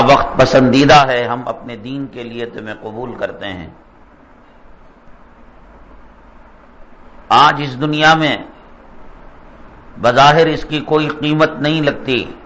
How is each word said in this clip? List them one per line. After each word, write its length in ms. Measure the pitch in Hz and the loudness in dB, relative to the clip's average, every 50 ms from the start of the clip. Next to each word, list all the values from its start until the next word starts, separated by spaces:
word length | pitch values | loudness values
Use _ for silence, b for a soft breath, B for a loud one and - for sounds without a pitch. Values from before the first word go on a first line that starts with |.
| 123 131 139 | 6 6 4
وقت 240 | - - - - | 4 2 0 2
پسندیدہ 680 | - 131 127 139 131 131 123 123 135 143 143 151 147 135 | 2 2 4 4 4 4 4 4 4 6 6 6 6 6
ہے، 180 | 131 127 120 120 | 4 0 -2 -2
ہم 160 | 117 120 127 123 | -4 -6 -6 -6
اپنے 300 | 117 113 - - 123 117 | -8 -10 -10 -14 -16 -16
دین 320 | 104 107 127 139 139 139 | -14 -14 -12 -12 -12 -12
کے 160 | 131 123 123 120 | -12 -14 -14 -14
لیے 220 | 117 117 117 120 | -12 -10 -10 -10
تمہیں 300 | 117 110 110 107 110 104 - | -10 -10 -12 -12 -12 -12 -12
قبول 340 | - 110 107 117 127 120 110 101 | -14 -14 -12 -12 -12 -12 -8 -8
کرتے 280 | 101 98 - - 101 | -8 -8 -8 -10 -12
ہیں۔ 220 | 101 90 90 82 85 - - _ _ _ _ - _ _ _ _ _ _ _ _ _ _ _ - - - - - - _ _ _ - - - - - _ - - - - - - - - - - - - - - - - - - - - - - - - - - - - - - - - - - - - - - - | -12 -12 -12 -14 -16 -18 -20 _ _ _ _ -20 _ _ _ _ _ _ _ _ _ _ _ -20 -20 -20 -20 -20 -20 _ _ _ -20 -20 -20 -20 -20 _ -20 -20 -20 -20 -20 -20 -20 -20 -20 -20 -20 -20 -20 -20 -20 -20 -20 -20 -20 -20 -20 -20 -20 -20 -20 -20 -20 -20 -20 -20 -20 -20 -20 -20 -20 -20 -18 -2 2
آج 320 | 107 123 143 151 151 143 143 | 4 4 4 4 2 0 -6
اس 180 | 135 123 123 | -8 -6 -6
دنیا 320 | 151 151 151 151 156 156 160 | -4 -4 -2 2 4 4 4
میں 240 | 160 160 143 117 98 - - - - - - - - - - - - - - - - - - - - - - - - - - - - - - - - | 4 0 -2 -4 -6 -8 -14 -20 -20 -20 -20 -20 -20 -20 -20 -20 -20 -20 -20 -20 -20 -20 -20 -20 -20 -20 -20 -20 -20 -20 -20 -20 -20 -20 -20 -10 -2
بظاہر 440 | 113 120 123 131 139 147 151 165 160 | -2 2 4 6 6 6 6 4 2
اس 200 | 156 151 - - - | 2 0 -4 -6 -6
کی 100 | 147 147 | -8 -6
کوئی 280 | 117 - 151 156 151 | -2 -2 0 0 0
قیمت 440 | 147 147 - 147 151 151 156 156 151 - 123 | -2 -6 -4 -4 -2 0 0 0 0 -2 -4
نہیں 220 | 143 151 160 160 | -4 -2 -2 0
لگتی 440 | 147 143 135 - - 135 127 113 80 65 - - - | -2 -2 -4 -4 -4 -4 -4 -4 -4 -8 -12 -18 -20